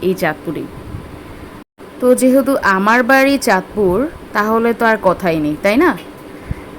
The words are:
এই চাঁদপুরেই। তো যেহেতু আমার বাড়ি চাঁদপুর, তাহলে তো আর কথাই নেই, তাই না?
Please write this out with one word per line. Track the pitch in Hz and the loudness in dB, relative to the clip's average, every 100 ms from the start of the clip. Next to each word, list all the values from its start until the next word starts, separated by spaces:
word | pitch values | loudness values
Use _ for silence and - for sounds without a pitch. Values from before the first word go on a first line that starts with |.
এই | 180 | -4
চাঁদপুরেই। | 175 165 151 170 143 - - - - - - - - - - - _ - - | -2 -2 -4 -8 -10 -10 -14 -14 -14 -14 -18 -18 -18 -18 -20 -20 _ -20 -2
তো | 247 247 | 2 4
যেহেতু | 254 262 262 269 | 4 4 2 0
আমার | - 190 202 240 | 2 2 2 2
বাড়ি | 240 269 277 277 | 4 4 4 2
চাঁদপুর, | 240 185 - 208 190 190 302 - - | 2 0 0 -2 0 0 -2 -6 -8
তাহলে | 214 214 226 233 | -4 0 2 0
তো | 233 226 | 2 2
আর | 220 | 2
কথাই | 185 170 185 160 | 2 0 0 0
নেই, | 151 151 | -2 0
তাই | 196 226 | 0 4
না? | 349 185 - - - - - - - | 2 2 -6 -20 -20 -16 -12 -12 -14